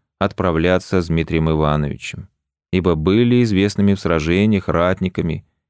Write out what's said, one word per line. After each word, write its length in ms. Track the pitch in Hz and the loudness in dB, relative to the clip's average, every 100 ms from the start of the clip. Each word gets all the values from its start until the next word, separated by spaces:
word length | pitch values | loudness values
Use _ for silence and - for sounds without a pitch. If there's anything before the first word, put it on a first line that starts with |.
| _ - | _ -6
отправляться 840 | 98 - 92 80 87 92 - 95 | -6 -2 -2 0 2 0 0 -2
с 60 | 85 | 0
Дмитрием 420 | 82 80 80 80 | -2 0 0 0
Ивановичем, 760 | 78 76 76 73 - - - 95 _ _ _ - | 0 0 0 -2 -6 -12 -14 -16 _ _ _ -4
ибо 220 | 92 87 | -2 0
были 480 | 78 82 104 120 123 | 0 2 2 2 2
известными 500 | 117 95 101 - 101 | 2 2 0 2 0
в 80 | 98 | 2
сражениях 680 | 82 82 78 90 107 101 - | 0 0 2 2 2 0 0
ратниками 760 | 82 87 95 92 - 87 78 - _ _ | 0 0 0 -4 -4 -4 -6 -10 _ _